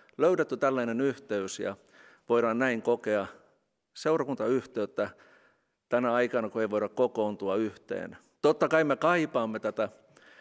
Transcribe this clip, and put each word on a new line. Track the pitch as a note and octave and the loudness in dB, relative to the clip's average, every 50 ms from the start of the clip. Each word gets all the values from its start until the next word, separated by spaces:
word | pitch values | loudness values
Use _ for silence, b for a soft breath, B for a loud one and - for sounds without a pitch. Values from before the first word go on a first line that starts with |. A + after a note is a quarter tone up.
| b b b - | b b b 0
löydetty | C#3 F3 F#3 E3+ D3+ - C3+ | 2 2 2 2 0 -2 -2
tällainen | A2+ C#3+ C3+ C3+ B2+ A#2+ A#2 A2+ A#2 | -2 0 0 0 0 -2 -2 -2 0
yhteys | C3+ C#3 A#2+ - - - G#2+ G2+ F#2+ F#2 - - | 0 -2 -2 -4 -6 -6 -4 -4 -4 -4 -6 -6
ja | G2+ G2 G2+ - _ B B B B B B B B - | -6 -6 -6 -8 _ B B B B B B B B 2
voidaan | A#2+ A#2+ A2+ A2+ A2 A#2+ | 2 2 4 2 2 0
näin | C3 C3 A#2+ A2+ - | 0 0 0 0 0
kokea | A#2+ A#2+ A#2 - G#2+ G#2+ G2+ F#2+ F#2+ - - - _ _ _ _ _ _ _ _ _ _ | 0 0 0 0 0 0 0 0 -4 -8 -16 -20 _ _ _ _ _ _ _ _ _ _
seurakuntayhteyttä | - - D#3 D#3+ D#3+ C3+ C3+ C3+ - A2 A2+ C3 B2+ - - - A#2 G#2 G2 - - G#2 - - b b b b b b b b b b b b b _ _ | -6 -2 0 0 0 0 -4 -4 -4 -2 0 0 0 -2 -4 -6 -6 -6 -4 -4 -4 -4 -4 -6 b b b b b b b b b b b b b _ _
tänä | - B2 B2 A#2+ A#2 | 0 0 2 2 2
aikana, | B2 B2 A#2 - B2 A2 G2+ | 2 2 2 0 -2 -2 -2
kun | - A#2 A2 | -2 -2 -2
ei | G#2 | 0
voida | G#2 G#2 G#2+ G2+ | 0 0 -2 -2
kokoontua | - - B2+ A#2+ - A#2 G#2+ G#2 G#2 F2+ G2 F#2+ F#2+ | 0 0 0 0 2 0 -2 -2 -2 -4 -2 -2 0
yhteen. | G#2+ A2 G#2 - - - - G2 F#2 F2 E2+ - - - _ _ _ - | 0 -2 -2 -6 -10 -12 -10 -8 -8 -8 -10 -12 -18 -20 _ _ _ 2
Totta | - - - - - | 4 4 4 2 2
kai | D#3+ D#3+ D#3+ | 4 4 4
me | D3 C3+ | 2 2
kaipaamme | - - D#3+ F3 F3 D#3 - - B2+ A2+ A2+ A2 G#2+ | 2 2 2 2 2 0 0 -2 -2 -2 -2 -4 -4
tätä | - G#2+ G2+ - G#2+ G2+ - - _ b b b b b b b | -6 -4 -2 -2 -4 -4 -6 -12 _ b b b b b b b